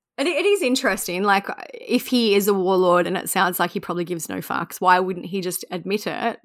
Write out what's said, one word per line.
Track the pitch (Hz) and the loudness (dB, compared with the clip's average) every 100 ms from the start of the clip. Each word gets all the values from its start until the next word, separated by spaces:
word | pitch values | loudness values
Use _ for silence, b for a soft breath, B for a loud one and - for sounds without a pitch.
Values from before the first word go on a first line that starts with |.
| _ - | _ -4
it, | 277 | -2
it | 294 381 | 0 2
is | 403 | 2
interesting. | 262 254 226 190 - 180 | 2 0 0 -2 -4 -2
Like, | 202 196 196 - - | 2 2 0 -10 -14
if | - - 247 - | -16 -2 -2 2
he | 254 220 | 2 4
is | 202 202 | 4 4
a | |
warlord, | 202 185 185 185 175 180 | 2 4 4 6 4 2
and | 180 | -2
it | - | -2
sounds | 190 180 180 | 0 0 0
like | 180 | -2
he | 196 | -2
probably | - 175 | -6 -4
gives | 170 170 - | -4 -6 -6
no | 180 | -8
fucks, | - - 170 - | -6 -6 -6 0
why | 185 185 | 4 4
wouldn't | 185 180 170 | 2 -4 -6
he | 196 | -6
just | 180 175 - | -4 -8 -8
admit | 180 180 208 196 | -8 -4 -4 -4
it? | - 233 - | -4 -4 -6